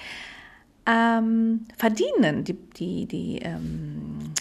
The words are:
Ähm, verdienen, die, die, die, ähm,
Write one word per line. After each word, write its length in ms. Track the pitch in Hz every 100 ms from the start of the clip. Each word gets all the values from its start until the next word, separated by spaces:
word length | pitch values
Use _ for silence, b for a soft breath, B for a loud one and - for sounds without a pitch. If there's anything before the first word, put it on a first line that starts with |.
| B B B B B B B _ -
Ähm, 800 | 226 233 226 226 226 226 226 - -
verdienen, 720 | 226 220 494 453 160 151 -
die, 80 |
die, 520 | - - - 175 175 -
die, 320 | 170 170 -
ähm, 920 | 170 165 160 156 151 147 147 147 151 156